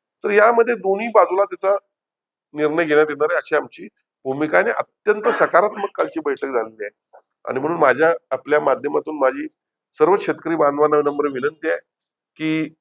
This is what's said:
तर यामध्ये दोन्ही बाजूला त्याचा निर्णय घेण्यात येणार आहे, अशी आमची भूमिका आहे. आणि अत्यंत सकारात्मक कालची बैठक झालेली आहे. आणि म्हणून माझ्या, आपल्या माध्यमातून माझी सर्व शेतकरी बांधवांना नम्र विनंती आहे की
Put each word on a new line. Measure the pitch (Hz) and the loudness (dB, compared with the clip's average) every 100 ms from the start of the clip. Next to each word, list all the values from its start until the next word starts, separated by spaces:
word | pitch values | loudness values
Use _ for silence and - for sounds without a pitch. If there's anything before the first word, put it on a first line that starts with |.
| _ _ | _ _
तर | - | 0
यामध्ये | 202 214 233 233 233 | 4 4 4 0 0
दोन्ही | 190 196 233 | -2 -2 2
बाजूला | 220 175 180 | 4 4 2
त्याचा | 196 180 190 202 - _ _ _ _ _ _ | -2 -2 -2 -2 -4 _ _ _ _ _ _
निर्णय | 147 151 156 165 | -4 -2 0 2
घेण्यात | 151 151 | 4 2
येणार | 143 151 | 2 -2
आहे, | 170 | -2
अशी | - 151 | -2 -2
आमची | 135 - 202 _ _ _ | -4 -10 -20 _ _ _
भूमिका | 135 135 156 175 | -8 -4 0 2
आहे. | 208 | 2
आणि | - | -2
अत्यंत | - _ - 214 208 | -6 _ -4 0 0
सकारात्मक | 214 151 170 208 208 202 - | 2 2 2 2 0 -6 -4
कालची | 160 160 | -4 -4
बैठक | 147 131 139 | -6 -4 -4
झालेली | 123 110 110 104 | -4 -4 -8 -14
आहे. | - _ - _ _ - | -14 _ -20 _ _ -8
आणि | 123 | -6
म्हणून | 147 170 | -4 0
माझ्या, | 143 127 160 165 - | 2 2 2 0 -4
आपल्या | 131 - 151 | -8 0 0
माध्यमातून | 147 123 139 151 147 151 | 2 -2 -2 -4 -6 -2
माझी | 135 135 151 _ _ _ _ | -2 -2 -8 _ _ _ _
सर्व | - 156 196 | 0 2 2
शेतकरी | 196 - 165 165 | 0 -4 -4 0
बांधवांना | 147 143 151 151 | 0 2 2 2
नम्र | 147 143 147 | 0 -2 -4
विनंती | 135 143 156 160 | -4 -6 -6 -6
आहे | 170 - _ _ _ _ - | -6 -8 _ _ _ _ -8
की | 156 156 156 - | -4 -2 -4 -10